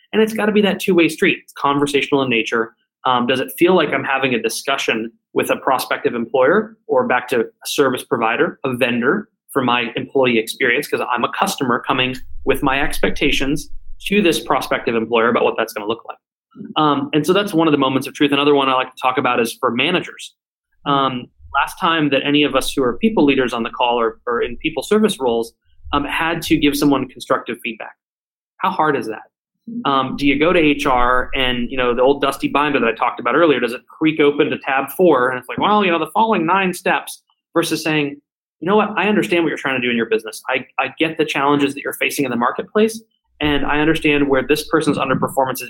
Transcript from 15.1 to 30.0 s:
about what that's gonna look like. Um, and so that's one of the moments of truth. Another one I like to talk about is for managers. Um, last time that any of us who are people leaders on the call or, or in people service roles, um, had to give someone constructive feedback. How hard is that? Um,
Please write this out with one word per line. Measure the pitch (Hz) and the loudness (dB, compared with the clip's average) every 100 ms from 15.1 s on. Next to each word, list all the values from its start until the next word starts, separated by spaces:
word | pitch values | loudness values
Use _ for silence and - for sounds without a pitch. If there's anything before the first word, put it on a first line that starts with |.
| 113 117 | 2 2
about | 120 | 2
what | 120 113 | 0 0
that's | 110 | -4
gonna | - 104 | -6 -6
look | 113 - | -6 -8
like. | - _ _ _ - - 156 | -18 _ _ _ -18 -8 0
Um, | 151 135 135 | 2 0 0
and | 156 151 | -2 2
so | |
that's | 190 202 | 0 0
one | 160 160 | 2 2
of | |
the | 143 | 2
moments | 131 131 127 | 0 -2 -4
of | |
truth. | - 143 | -2 0
Another | 143 143 | 2 4
one | 143 135 | 4 4
I | |
like | 127 127 | 0 -2
to | - | -2
talk | 131 135 | -2 0
about | 131 123 | 0 0
is | 113 | -2
for | - 123 | -2 -2
managers. | 117 147 180 117 - - - _ _ _ _ 147 | 0 0 -2 -4 -12 -20 -20 _ _ _ _ -2
Um, | 139 135 123 - _ - | 0 0 -4 -10 _ -6
last | 139 143 - | -4 -4 -2
time | 185 165 147 | -2 0 0
that | 135 139 | 0 2
any | 147 | 2
of | 143 131 | 2 0
us | - | -2
who | - | -2
are | 123 117 | -2 0
people | 220 214 | 0 2
leaders | 143 135 123 | 2 2 0
on | 120 | -2
the | 117 | -6
call | - 123 120 | -2 0 2
or, | 113 - - | 0 -4 -6
or | 120 | -4
in | 127 120 | -4 -6
people | 156 - | -6 -6
service | - 214 214 190 | 0 2 2 0
roles, | 131 117 117 - _ _ - | -2 -2 -4 -10 _ _ -6
um, | 143 | -4
had | 143 - 165 165 | -2 -4 -4 -4
to | - 156 | 0 2
give | 143 139 | 2 2
someone | 147 135 123 | 2 2 0
constructive | 123 - 127 - 113 | -10 -2 -2 -2 -10
feedback. | 120 110 - - _ _ _ _ _ _ | -10 -12 -14 -18 _ _ _ _ _ _
How | 190 | -4
hard | 190 156 139 | 0 0 0
is | 110 | -4
that? | 107 - _ _ _ - 233 151 | -12 -16 _ _ _ -12 -6 0
Um, | 135 | 0